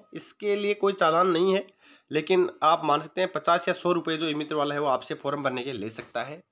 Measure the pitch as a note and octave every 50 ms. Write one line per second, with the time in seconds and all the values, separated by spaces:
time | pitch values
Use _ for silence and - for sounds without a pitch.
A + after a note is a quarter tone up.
0 | - _ - E3 - - - - G#3 G#3 G3+ G#3 G3+ G3+ G#3 G#3 G3 G3 G3 F#3+
1 | F3+ D#3+ D#3+ E3+ F3+ F#3+ E3+ D#3+ F3+ F#3+ F#3 G3 G3 - _ _ _ - - _
2 | _ - C3+ D3+ D#3 D#3 F#3 F3+ F3+ F3 - - C#3+ D#3 E3+ D#3+ D#3 D#3 D3 D3+
3 | D#3 - - F3+ F#3 F#3 - D#3 - F3 E3+ F3+ - F#3 F3+ - - F3 F3+ E3+
4 | D#3+ E3 D#3+ D#3 E3 D#3+ D3 D3+ D3+ D3+ D#3 D3+ C#3+ D3 C#3+ C#3+ D3 C#3+ B2+ B2+
5 | - - D#3 - - C#3 C#3+ D3 C#3 C3+ B2+ B2 B2 C#3 C3 G#2+ G2+ A2 A2 -
6 | A2+ - - A#2 A#2+ C3+ D3+ F3 _ _